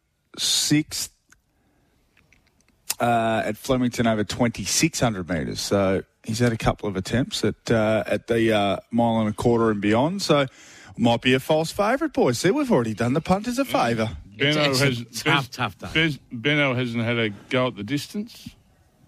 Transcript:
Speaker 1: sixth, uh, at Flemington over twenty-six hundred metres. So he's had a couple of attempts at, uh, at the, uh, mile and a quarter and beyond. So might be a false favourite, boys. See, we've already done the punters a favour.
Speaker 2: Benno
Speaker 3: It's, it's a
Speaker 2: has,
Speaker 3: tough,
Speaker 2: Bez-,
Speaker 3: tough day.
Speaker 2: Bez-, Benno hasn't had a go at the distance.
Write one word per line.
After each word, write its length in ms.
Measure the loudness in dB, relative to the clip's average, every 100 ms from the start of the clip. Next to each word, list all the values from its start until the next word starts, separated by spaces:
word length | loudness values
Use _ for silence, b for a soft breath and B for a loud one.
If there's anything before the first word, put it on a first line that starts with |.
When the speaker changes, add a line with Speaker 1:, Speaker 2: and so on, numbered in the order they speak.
| _ _ _ -6
Speaker 1:
sixth, 720 | -2 0 2 2 0 -6 -8 _ _ _ _ _ _ _ _ _ _ _ _ _ _ _ _ _ -8 -2
uh, 420 | 0 2 2 0 -2
at 100 | -4
Flemington 500 | -2 0 0 0 0
over 180 | 0
twenty-six 760 | -2 0 -2 -2 -4 0 0 2
hundred 280 | -2 -2 -4
metres. 320 | -4 -4 -6
So 420 | -2 0 2 0 -4 _
he's 140 | -6 0
had 140 | 0
a 40 | 0
couple 320 | -2 -2 -4
of 80 | -6
attempts 480 | -2 -2 -2 -2
at, 260 | -2 -2 0
uh, 340 | 2 2 0 0
at 200 | -4 0
the, 260 | 2 2
uh, 240 | 2 2 -2 -2
mile 300 | 0 2 2
and 80 | 0
a 40 |
quarter 380 | 0 2 4 2
and 100 | 2
beyond. 420 | 2 2 2 0
So 240 | 2 2 0 B B B B B
might 220 | 2 2
be 140 | 2
a 60 | 2
false 300 | 2 0 0
favourite, 420 | 0 0 0 -2
boys. 240 | 0 2 2
See, 120 | 2
we've 220 | 2 2
already 220 | 2 2
done 180 | -2 -2
the 80 | 0
punters 380 | 0 0 0 -4
a 60 |
favour. 520 | -2 0 0 0 -2 -6 -12 -4
Speaker 2:
Benno 320 | 0 2 2
Speaker 3:
It's, 100 | 2
it's 20 |
a 20 |
Speaker 2:
has, 380 | 2 0 -6 -6
Speaker 3:
tough, 20 |
Speaker 2:
Bez-, 240 | 0 0 0 -4
Speaker 3:
tough 220 | -6 -6
day. 100 | -4
Speaker 2:
Bez-, 260 | 0 0 -2 -10
Benno 420 | -6 -2 0 0
hasn't 300 | 0 -2 -2
had 140 | -2 0
a 120 | -2 -4 -4
go 180 | 0 0
at 80 | -2
the 80 |
distance. 640 | -6 -6 -6 -8 -10 -12 -20 -20 _ _ _ _